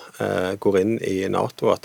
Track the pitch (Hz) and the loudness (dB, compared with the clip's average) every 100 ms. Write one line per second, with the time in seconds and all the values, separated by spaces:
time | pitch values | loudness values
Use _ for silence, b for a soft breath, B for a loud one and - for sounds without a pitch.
0 | - - 104 95 92 98 104 95 104 113 | -12 -6 -2 -2 -2 0 2 2 2 0
1 | - 95 98 95 113 - 117 95 | -2 -2 -2 -2 -2 0 0 2